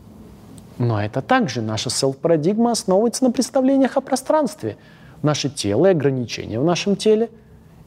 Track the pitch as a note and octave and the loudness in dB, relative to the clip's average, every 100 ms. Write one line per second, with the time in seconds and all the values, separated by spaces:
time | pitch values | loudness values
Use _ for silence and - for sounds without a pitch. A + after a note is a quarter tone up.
0 | - - - - - - - - A#2+ G#2+ | -20 -20 -20 -20 -20 -20 -16 -4 -2 -2
1 | G#2 C3+ - C4 F3 A#2 A2 A2 B2+ - | -2 -6 0 0 0 -4 -4 -4 -4 -2
2 | C3+ C3+ D3+ E3 D3+ G#3+ A#3 A3 - F#3 | -2 0 2 2 2 2 0 0 0 2
3 | A#3 - C4 A#3+ A3+ C4+ C4 C4+ C4+ C#4 | 2 0 0 0 -2 0 2 2 2 0
4 | - C4 - D4+ C#4 - A2 A2 - - | -4 -4 0 0 0 -4 -8 -8 -14 -20
5 | - - D3 D3 C#3 - G2+ G#2 F#3+ E3+ | -20 -4 -2 0 -2 -4 -2 2 4 4
6 | C3+ C3 A#2 - F2+ A2 D#3 E3+ G3+ G3 | 2 0 -4 -8 -6 -2 0 0 0 0
7 | G#3+ G#3+ A3+ - - - - - | 2 2 0 -6 -20 -20 -20 -20